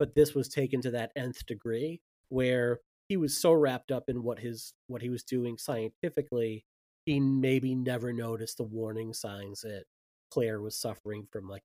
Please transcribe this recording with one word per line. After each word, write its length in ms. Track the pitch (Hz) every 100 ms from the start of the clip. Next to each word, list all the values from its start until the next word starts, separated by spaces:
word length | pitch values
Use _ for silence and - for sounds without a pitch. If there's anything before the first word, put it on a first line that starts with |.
But 160 | 147 -
this 180 | 147
was 140 | 143 127
taken 320 | - 131 131
to 100 | 123
that 200 | 120 110
nth 320 | - 123 - -
degree 560 | 127 117 113 151 170 _ _ -
where 500 | 131 127 127 120 120 _ _ -
he 80 | 196
was 240 | 151 -
so 120 | 175
wrapped 400 | 165 143 127 -
up 160 | 131 -
in 160 | 123
what 160 | 120 113
his, 340 | 120 113 - - -
what 120 | 123
he 80 | 123
was 120 | 123
doing 360 | - 127 120 113
scientifically, 1040 | - 120 110 - 175 - - 123 113 110 - _ _ _
he 160 | - 143
maybe 560 | 135 135 131 131 131 127
never 360 | 127 123 123
noticed 440 | 120 117 113 113 -
the 80 |
warning 480 | 113 110 110 110 113
signs 480 | 113 107 101 101 101
that 240 | 113 101 92 _ _ _ _
Claire 280 | - 117 110
was 160 | 107 -
suffering 520 | 117 104 107 104 101
from, 180 | 110 95
like, 140 | 98